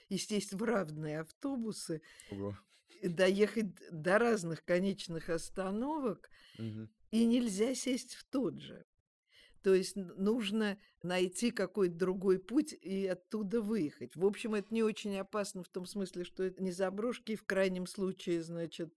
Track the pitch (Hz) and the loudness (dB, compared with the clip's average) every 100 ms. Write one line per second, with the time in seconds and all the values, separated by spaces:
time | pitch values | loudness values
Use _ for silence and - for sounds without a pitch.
0 | _ 190 - 208 190 196 220 214 160 151 | _ -4 0 -2 -2 -2 0 0 -2 -6
1 | 156 151 160 - 277 277 220 190 - 160 | -4 -4 -6 -8 -6 -4 -4 -6 -6 -6
2 | - - - 98 101 101 _ _ _ - | -8 -20 -12 -6 -6 -6 _ _ _ -6
3 | 190 170 185 196 208 226 208 - - 165 | -4 4 4 6 2 2 -4 -6 -12 -4
4 | 151 202 233 220 170 160 - 180 196 190 | 4 4 6 2 0 -6 2 2 2 -2
5 | - 165 - 165 - - 190 202 269 311 | -6 -8 -2 -4 -2 -4 -2 -2 -2 -2
6 | 262 170 - - - - 110 107 110 _ | -2 -4 -10 -20 -20 -8 -8 -6 -12 _
7 | _ 220 233 247 240 185 233 254 - 247 | _ 4 4 4 2 0 0 0 -2 -2
8 | - - - 277 214 - - - - _ | -4 -14 -4 -2 -2 -4 -12 -16 -18 _
9 | _ _ _ _ - - 196 185 190 - | _ _ _ _ -20 -2 4 4 4 -6
10 | 180 165 196 240 196 220 208 196 _ _ | -8 0 2 2 0 0 0 -2 _ _
11 | 170 180 180 180 240 - 185 - 180 170 | -2 2 2 2 0 0 -2 2 2 4
12 | 185 185 196 185 - 254 302 - 175 190 | 0 2 4 4 4 2 2 -4 -4 -2
13 | 196 214 _ 214 208 233 208 220 147 - | 0 -2 _ -4 0 0 2 0 0 -4
14 | 123 151 190 208 226 214 190 226 220 220 | -12 2 2 2 -2 -2 0 2 2 0
15 | 208 196 190 214 196 190 175 196 180 202 | -4 -4 -4 -4 -4 -6 -8 -8 -6 -4
16 | 185 180 175 - 185 185 185 175 190 196 | -4 -4 -8 -4 -4 -2 -4 0 -2 0
17 | 233 226 - 214 - 190 190 185 180 - | -4 -4 -6 -6 -2 2 4 2 -6 -2
18 | 190 185 - 170 165 170 170 - 165 | -2 -2 -2 -2 -2 -6 -6 -6 -8